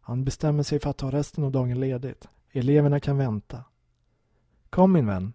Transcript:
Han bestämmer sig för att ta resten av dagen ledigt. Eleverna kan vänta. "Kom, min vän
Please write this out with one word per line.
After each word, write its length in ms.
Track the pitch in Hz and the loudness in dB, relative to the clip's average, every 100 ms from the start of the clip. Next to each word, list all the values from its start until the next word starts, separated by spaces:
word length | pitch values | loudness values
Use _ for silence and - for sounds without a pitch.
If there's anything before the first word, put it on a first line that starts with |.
Han 240 | - 123 | -6 -4
bestämmer 380 | 135 - 156 147 | -4 -2 0 0
sig 160 | 143 147 | 0 -2
för 120 | 147 | -4
att 80 | 135 | -6
ta 120 | 139 | -4
resten 340 | 143 143 - | -4 -4 -4
av 80 | 143 | -2
dagen 280 | 135 127 123 | 0 -2 -2
ledigt. 480 | 135 127 127 - - _ _ | -2 -4 -8 -14 -20 _ _
Eleverna 480 | 139 127 147 147 143 | -4 4 4 4 2
kan 180 | - 139 | 0 -2
vänta. 460 | 131 107 - 120 127 _ _ _ _ _ _ _ _ _ _ | -2 -4 -8 -16 -16 _ _ _ _ _ _ _ _ _ _
"Kom, 220 | - 190 | 4 6
min 140 | 180 117 | 6 2
vän 260 | 95 95 | -2 -4